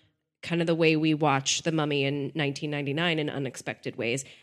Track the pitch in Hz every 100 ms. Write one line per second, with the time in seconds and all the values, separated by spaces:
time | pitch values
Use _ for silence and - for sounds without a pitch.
0 | _ _ _ _ - 170 170 165 160 156
1 | 160 151 151 135 135 - 170 160 151 143
2 | 139 143 139 160 143 139 151 147 143 143
3 | 175 156 151 - 131 - - 113 127 123
4 | 113 131 135 -